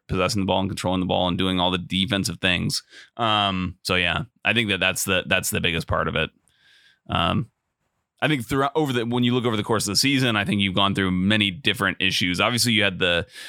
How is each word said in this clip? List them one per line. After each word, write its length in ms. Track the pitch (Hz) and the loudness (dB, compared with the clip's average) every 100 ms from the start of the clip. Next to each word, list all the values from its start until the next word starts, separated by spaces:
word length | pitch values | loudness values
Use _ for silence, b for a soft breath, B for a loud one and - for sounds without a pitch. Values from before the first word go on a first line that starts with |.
| - | -4
possessing 340 | 92 92 107 | -2 0 0
the 40 | 95 | 0
ball 140 | 92 | 0
and 100 | 95 | 0
controlling 300 | 92 95 92 | -4 -2 -2
the 60 | 92 | 0
ball 200 | 95 90 | 0 0
and 80 | 90 | 0
doing 220 | 92 92 | 0 0
all 100 | 90 | 0
the 40 | 90 | -2
defensive 600 | 85 92 92 101 92 87 | -2 -4 -2 -2 -2 -2
things. 420 | 95 87 90 - B B B - | 0 0 -2 -4 B B B -4
Um, 600 | 117 104 101 92 90 - | 0 2 0 0 -4 -6
so 140 | - 92 | -2 0
yeah, 260 | 87 80 120 _ | 0 -2 -6 _
I 100 | - | -2
think 160 | 107 110 | 0 0
that 80 | 95 | 0
that's 240 | 90 90 | 0 0
the, 200 | - 92 82 | 0 0 2
that's 240 | 92 - | 0 0
the 100 | 95 | -2
biggest 280 | 90 82 78 | -2 -2 -2
part 180 | 85 82 | -2 -2
of 60 | |
it. 160 | 82 78 - _ b b b b b - | -2 -4 -6 _ b b b b b -4
Um, 400 | 90 87 90 - _ _ _ _ _ _ _ | 0 0 0 -2 _ _ _ _ _ _ _
I 60 | 135 | -2
think 180 | 151 113 | -2 -2
throughout, 260 | 143 139 | 0 0
over 180 | - 151 | 0 0
the, 140 | 123 117 | 0 0
when 160 | 123 | 0
you 80 | 123 | 2
look 100 | 123 | 2
over 120 | 120 107 | 2 0
the 60 | |
course 220 | 101 110 101 | 0 0 0
of 60 | |
the 40 | 92 | 0
season, 380 | 135 139 131 110 | 2 2 2 2
I 80 | |
think 160 | 98 101 | 0 0
you've 140 | 98 | 0
gone 200 | 92 98 | 2 2
through 180 | 98 95 | 2 2
many 380 | 92 95 107 104 | 2 2 2 2
different 460 | 85 104 98 98 87 | 0 -2 0 0 0
issues. 400 | 92 85 92 90 | -2 0 0 2
Obviously, 320 | 104 120 120 | 2 2 2
you 100 | 110 | 2
had 160 | 101 87 | 2 0
the, 280 | 90 85 87 B | 0 0 -2 B